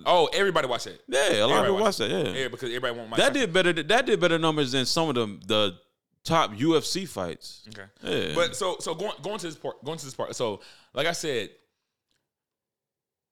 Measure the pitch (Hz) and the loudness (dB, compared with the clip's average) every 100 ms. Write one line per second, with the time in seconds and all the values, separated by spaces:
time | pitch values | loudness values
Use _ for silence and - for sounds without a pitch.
0 | 113 175 151 160 196 165 135 117 107 85 | 2 4 4 2 2 2 0 -4 -6 -14
1 | - 269 - 107 110 - - 190 214 190 | -4 0 2 4 4 4 2 2 2 0
2 | 110 180 127 104 131 117 127 120 127 120 | -2 0 -2 -2 -6 -6 -6 -4 -4 -4
3 | 113 113 240 277 233 175 180 165 151 220 | -4 2 2 2 0 2 2 2 2 2
4 | 262 208 170 165 160 151 139 135 127 - | 2 2 4 4 2 2 0 0 0 0
5 | 160 123 110 98 95 110 104 90 _ _ | 0 0 -2 -4 -2 2 2 -2 _ _
6 | _ _ - 160 117 104 151 160 - 180 | _ _ 0 2 2 0 2 4 2 -4
7 | 190 - 87 78 - - - - 98 _ | -6 -6 -6 -6 -14 -18 -20 -20 -20 _
8 | - 151 98 151 170 170 190 160 - 160 | -4 -2 -2 0 -2 -2 -4 -4 -6 -6
9 | 208 165 151 214 170 151 143 - 127 160 | -6 -6 -8 -8 -8 -10 -10 -10 -10 -10
10 | 139 127 117 113 120 98 - - _ - | -12 -8 -8 -4 -4 -4 -12 -20 _ -2
11 | 156 165 165 127 98 - _ _ _ _ | -2 -2 -2 -4 -4 -10 _ _ _ _
12 | _ _ _ _ _ _ _ _ _ _ | _ _ _ _ _ _ _ _ _ _
13 | _ _ _ | _ _ _